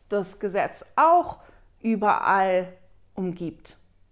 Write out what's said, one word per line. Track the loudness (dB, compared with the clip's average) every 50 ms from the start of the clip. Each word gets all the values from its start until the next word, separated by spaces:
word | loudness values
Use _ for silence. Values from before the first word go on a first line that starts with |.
| _ -4
das | -4 -4 -4 -6 -10 -8
Gesetz | -8 -4 -2 -2 -2 -4 -6 -12 -14 -6 0
auch | 2 4 6 6 4 2 0 -6 -14 -16 -20 -20 -20 -20 _ _ _
überall | -4 -2 -2 0 2 2 0 2 2 2 2 2 2 2 2 0 -2 -4 -12 -20 -20 -20 -20 _ _ _ -10
umgibt. | -6 -6 -6 -6 -8 -10 -12 -12 -14 -20 -20 -20 _ _ _ _ _ _ _